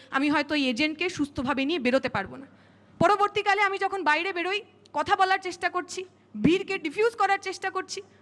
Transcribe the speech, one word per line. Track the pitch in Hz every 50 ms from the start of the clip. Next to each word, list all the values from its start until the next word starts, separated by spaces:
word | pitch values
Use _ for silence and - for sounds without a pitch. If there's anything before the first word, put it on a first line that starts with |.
| - -
আমি | - 269 277 302
হয়তো | 294 302 294 294 311
ওই | 302 277 254
এজেন্টকে | 247 214 302 302 311 302 349 370
সুস্থভাবে | 349 - 294 285 - - 254 247 269 240 269
নিয়ে | 277 339 349
বেরোতে | 233 247 247 269 262 247
পারবো | - 214 190 - -
না। | 254 269 - - - - _ _ _ _ _ - -
পরবর্তীকালে | 330 349 415 392 403 403 403 427 403 415 392 403
আমি | 415 392 392 381
যখন | 392 381 392 392 349
বাইরে | 294 302 311 339 392 -
বেরোই, | 349 339 359 392 403 - - - _ _ - _
কথা | 285 311 294 403
বলার | 381 381 381 381 381
চেষ্টা | 381 359 339 - - 349
করছি, | 359 359 359 359 - 359 370 - _ _ _ _ _ 214
ভিড়কে | 208 285 339 381 392 - 381 381
ডিফিউজ | - 320 285 403 427 466 453
করার | - 403 392 392 392
চেষ্টা | 392 381 359 - - 381
করছি, | 359 370 370 - - 381 - - _ _